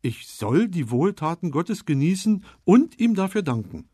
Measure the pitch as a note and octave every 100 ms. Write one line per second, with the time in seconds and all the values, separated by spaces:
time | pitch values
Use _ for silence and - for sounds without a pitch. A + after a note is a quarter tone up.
0 | A#2+ - - - G2+ D3+ A3 F3 A2+ B2
1 | F#3+ G3 D#3 E3+ F3 C#3+ F3 G#3 - C#3
2 | D#3 F#3+ G#3+ G3+ - - - A#3+ E4 -
3 | A#3 G3 F#3+ G#3+ D3+ A2+ F#2 D#2+ -